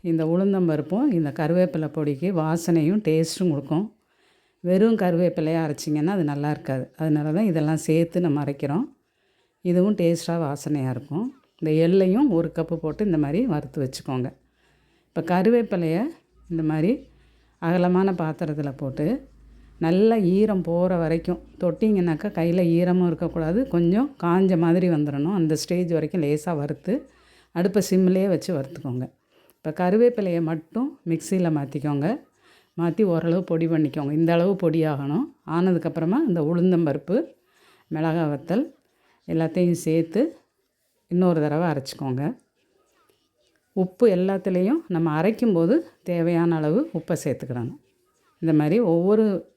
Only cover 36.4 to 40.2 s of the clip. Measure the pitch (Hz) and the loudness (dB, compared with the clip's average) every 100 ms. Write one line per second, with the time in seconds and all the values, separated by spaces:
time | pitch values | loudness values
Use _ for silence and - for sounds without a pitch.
36.4 | 147 175 180 175 160 143 - 214 339 - | 0 0 2 2 0 -2 -2 -4 -4 -12
37.4 | _ _ _ _ _ 160 160 165 156 143 | _ _ _ _ _ -4 -2 0 -2 -4
38.4 | - 190 302 - _ _ _ _ - 165 | -2 -2 -2 -10 _ _ _ _ -6 -2
39.4 | 160 160 175 170 160 160 165 202 | -2 0 0 0 0 0 0 0